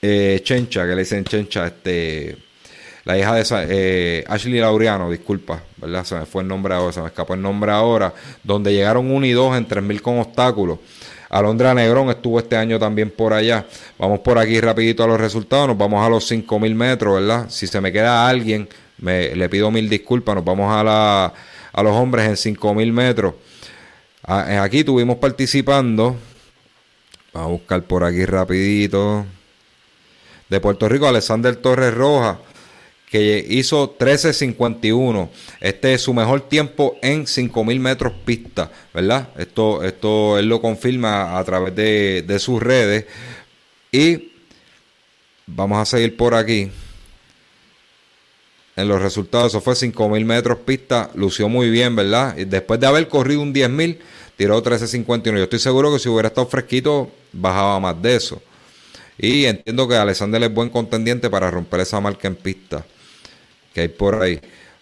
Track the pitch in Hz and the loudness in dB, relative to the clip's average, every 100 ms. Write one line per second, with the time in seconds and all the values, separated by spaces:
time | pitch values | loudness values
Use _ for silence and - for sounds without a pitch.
0 | 104 104 98 95 - 127 120 - 90 90 | 2 2 2 0 0 -2 -2 -2 -2 -2
1 | 92 104 95 107 104 101 85 87 92 87 | -2 -4 -2 -4 -4 -4 -6 -6 -4 -4
2 | 82 78 73 73 - _ - - - - | -4 -6 -10 -14 -20 _ -20 -20 -20 -16
3 | - 95 98 117 107 113 78 98 95 92 | -4 0 2 2 0 -2 -2 0 2 0
4 | 87 85 - 104 113 123 113 107 110 101 | 0 -2 -4 -6 -2 0 2 4 2 0
5 | 87 87 - 98 - 85 - - 82 87 | -2 -6 -4 -6 -4 -12 -12 -14 -8 -8
6 | 90 90 78 95 92 95 98 92 90 85 | -6 -8 -6 -6 -4 -4 -2 -2 -2 -4
7 | 82 - 82 92 98 101 107 104 113 117 | -10 -8 -6 -4 -4 -2 0 2 2 2
8 | - - - - - 101 101 101 98 117 | 0 -4 -20 -20 -4 -2 2 2 4 2
9 | 127 135 135 123 131 127 113 101 101 104 | 2 0 2 2 2 2 -2 -4 -2 -4
10 | - 120 110 - 127 107 92 80 - - | -2 -2 -2 0 0 2 -2 -4 -10 -20
11 | - - - - 104 113 127 127 117 123 | -20 -20 -4 0 2 4 4 4 4 4
12 | 135 117 123 117 117 113 113 113 107 107 | 2 -2 0 -2 0 -2 0 0 0 0
13 | 107 - 110 107 110 113 - - - - | -4 0 0 2 2 0 -2 -16 -20 -4
14 | 95 101 - 120 110 113 113 110 113 117 | -2 0 2 4 4 2 2 2 2 2
15 | 113 113 110 107 101 135 143 110 101 104 | 2 2 0 -2 -2 0 2 2 0 2
16 | 113 113 - 117 110 107 110 110 120 127 | 2 2 0 -4 -2 0 0 0 0 0
17 | 104 98 101 117 117 - 95 104 95 92 | 2 2 2 0 -4 -8 -6 -2 -2 0
18 | 117 120 123 127 110 107 101 - - _ | 2 4 4 2 0 -4 -4 -16 -20 _
19 | 90 92 80 80 90 98 107 113 110 104 | -2 -2 -2 -2 -2 0 2 0 0 -2
20 | - 123 110 98 85 92 101 107 110 107 | 0 -2 0 -2 0 0 0 2 2 4
21 | 107 101 90 - - - - - 104 107 | 4 2 0 -4 -20 -20 -10 0 2 2
22 | 127 120 107 104 113 104 104 104 113 117 | 2 2 0 0 -4 -2 0 2 2 2
23 | 127 117 98 - - - - - - - | 2 2 0 -2 -20 -20 -20 -20 -20 -20
24 | _ _ - 95 78 101 98 127 151 131 | _ _ -4 -2 0 -2 0 2 2 2
25 | 120 123 139 120 135 143 135 139 127 110 | 2 2 0 0 -2 0 2 2 2 2
26 | 113 120 - - _ _ _ _ _ _ | 2 0 -12 -20 _ _ _ _ _ _
27 | _ - _ 82 82 85 - 92 85 92 | _ -20 _ -10 -6 -6 -2 -4 0 0
28 | 87 87 92 95 90 92 98 104 104 98 | 0 0 0 0 0 0 0 0 0 0
29 | 104 104 101 92 _ _ _ _ _ _ | 0 -2 -6 -14 _ _ _ _ _ _
30 | _ _ _ - _ 95 104 101 110 131 | _ _ _ -20 _ -2 0 0 2 2
31 | 143 120 - 110 123 120 131 127 127 113 | 4 2 0 0 0 0 0 2 2 2
32 | 135 143 113 87 - - - - - _ | 2 2 2 -2 -12 -20 -20 -20 -20 _
33 | _ 107 104 104 - 117 131 151 139 - | _ 0 2 2 0 -2 0 0 0 0
34 | 123 143 - - 135 117 120 113 107 117 | 2 2 2 0 -4 0 -2 0 0 2
35 | 127 110 85 - - - 95 98 131 127 | 2 0 -4 -10 -20 -6 -6 -2 0 0
36 | - 120 113 139 135 151 147 - 143 - | 0 0 2 0 0 -2 -2 0 -2 0
37 | 127 151 143 - 123 117 110 127 127 131 | -4 -2 -4 -4 -4 -2 -2 0 -2 -2
38 | 127 - - 117 - - 82 - - - | -4 -6 -4 -6 -6 -8 -8 -10 -12 -4
39 | 95 127 127 67 85 - 110 95 92 92 | 0 0 -4 -12 -10 -2 0 0 -4 -4
40 | 107 107 107 104 104 113 117 107 123 123 | 0 2 2 2 2 0 0 -2 -2 -2
41 | 117 101 92 90 92 92 92 92 107 107 | -2 -2 -2 -4 -2 -2 -2 -2 0 2
42 | 101 92 82 101 - 120 117 127 107 107 | 2 -2 -2 -4 -2 -2 2 2 4 0
43 | 110 - - - - _ _ _ _ 127 | -4 -18 -18 -20 -20 _ _ _ _ 2
44 | 156 165 - _ _ _ _ _ _ _ | 2 2 -6 _ _ _ _ _ _ _
45 | _ _ _ _ - 87 98 104 107 123 | _ _ _ _ -14 -4 -2 0 0 0
46 | 117 117 120 117 110 110 98 101 - - | 0 0 2 2 0 -2 -2 -10 -18 -20
47 | - - _ _ _ _ _ _ _ _ | -20 -20 _ _ _ _ _ _ _ _
48 | _ _ _ _ _ _ _ - 101 98 | _ _ _ _ _ _ _ -4 0 0
49 | 98 101 92 120 120 104 113 123 123 110 | 0 -4 -2 0 2 0 0 0 -2 0
50 | 107 107 110 117 120 120 - 135 - 123 | 0 2 2 0 0 -2 -2 -4 0 -2
51 | 107 - 98 92 104 123 120 113 123 113 | -2 -2 -2 0 0 2 2 2 2 2
52 | 98 110 135 80 95 95 92 113 135 143 | 2 2 0 -4 -4 -4 -2 0 4 2
53 | 165 147 127 147 147 135 127 139 165 165 | 2 0 0 0 0 0 0 0 -2 -4
54 | - - - _ 101 107 117 120 113 120 | -14 -20 -20 _ 2 2 2 -2 -2 -6
55 | 117 120 113 104 92 117 127 131 143 143 | -2 -2 0 0 0 0 0 2 2 0
56 | 123 113 110 - 127 131 123 123 139 147 | 0 0 0 -2 -2 -2 -2 -2 0 -2
57 | 123 - _ - 92 92 98 98 95 85 | -2 -12 _ -4 -2 0 0 0 -2 -2
58 | 104 123 - 73 _ _ _ _ - - | 0 0 -2 -12 _ _ _ _ -20 -20
59 | - - 104 139 135 104 - 120 131 120 | -20 -4 0 2 2 0 -4 -2 2 2
60 | 104 95 104 113 120 110 120 120 113 113 | 2 0 0 0 0 0 -2 -2 -2 -2
61 | 113 101 120 98 90 87 87 90 92 107 | -2 -2 0 0 0 -2 -4 -4 -2 -2
62 | 101 98 98 92 98 95 _ 76 78 _ | -4 -4 -6 -6 -8 -10 _ -12 -12 _
63 | - - - - _ _ _ - 85 - | -20 -20 -20 -20 _ _ _ -4 -4 0
64 | 101 107 92 82 - - - _ | 0 2 0 -2 -10 -20 -20 _